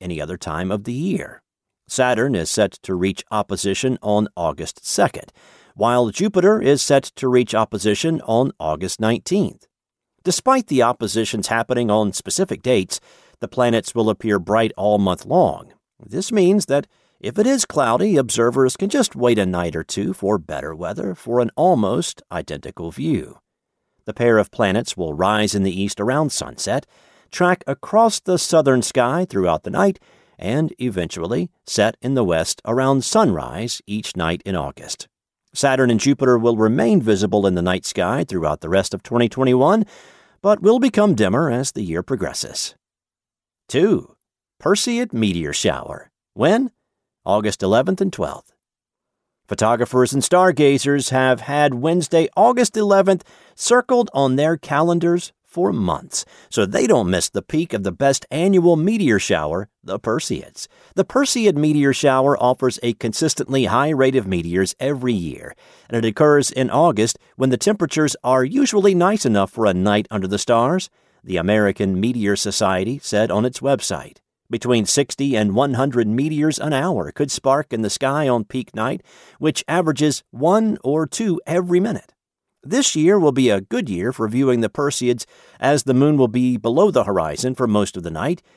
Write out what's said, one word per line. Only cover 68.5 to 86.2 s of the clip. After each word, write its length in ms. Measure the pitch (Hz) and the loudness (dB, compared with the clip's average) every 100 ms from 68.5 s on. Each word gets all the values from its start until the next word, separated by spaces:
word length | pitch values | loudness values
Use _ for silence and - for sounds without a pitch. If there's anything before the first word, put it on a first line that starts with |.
| 262 269 208 196 | 0 2 2 4
nice 300 | 180 180 214 | 4 2 2
enough 260 | 127 104 95 | 2 2 0
for 140 | - 110 | 0 0
a 80 | |
night 340 | 90 101 104 104 | 2 2 0 -2
under 160 | 107 92 | -6 -4
the 120 | 101 | -4
stars, 520 | - 117 127 185 - _ _ _ | 0 2 2 0 -6 _ _ _
the 120 | - 90 | -6 -2
American 640 | 87 107 101 95 98 92 | 2 2 2 0 -2 0
Meteor 340 | 113 123 101 | -2 -2 -2
Society 640 | 101 104 - 101 92 101 139 | -2 -2 -2 0 0 -4 -6
said 320 | - 104 107 | -4 0 0
on 140 | 98 | 0
its 160 | 123 - | -2 -2
website. 560 | 135 135 - 78 67 _ _ _ - | -2 -2 -2 -8 -10 _ _ _ -10
Between 360 | 117 120 120 101 | -6 0 0 2
sixty 500 | - 139 - 139 113 | 0 -2 -2 -2 0
and 180 | 104 | 0
one 200 | 101 143 | 0 0
hundred 340 | 120 139 120 110 | 0 0 0 0
meteors 500 | 117 151 151 156 143 | 0 -2 -2 -2 -2
an 140 | 151 | -4
hour 400 | 135 170 127 73 | -2 -2 -4 -6
could 180 | - 143 | -4 -4
spark 420 | - 135 139 - | -2 0 0 -2
in 100 | 113 | -4
the 80 | 107 | -4
sky 360 | - 135 147 139 | -2 -2 0 0
on 180 | 120 | 0
peak 300 | 104 131 110 | -2 -8 -8
night, 280 | 110 113 185 _ - - - | -6 -6 -6 _ -20 -20 -6
which 260 | 151 - - | -4 -2 -2
averages 560 | 165 160 135 151 135 - | -2 0 0 0 -2 -8
one 460 | 117 156 208 220 - | -2 2 2 2 -2
or 240 | 131 151 151 | -2 -2 -2
two 340 | - 226 165 - | -4 -4 -4 -2
every 320 | 170 180 180 | -2 0 0
minute. 340 | 220 - - _ _ _ _ _ | 0 -6 -12 _ _ _ _ _
This 320 | 135 240 - 160 | -4 -2 0 2
year 240 | 160 208 | 4 4
will 120 | 151 | 4
be 180 | 131 123 | 4 2
a 100 | 98 | 2
good 280 | 95 240 151 | -2 -4 -4
year 240 | 87 107 | -4 -4
for 160 | 131 110 | -4 -4
viewing 340 | 120 135 123 | 0 0 2
the 60 | 107 | 0
Perseids, 560 | - 143 - 120 120 - _ _ - | -2 -4 -2 -2 -4 -6 _ _ -4
as 240 | 131 143 | 0 0
the 100 | 135 | 2
moon 220 | 127 147 | 2 4
will 120 | 147 | 4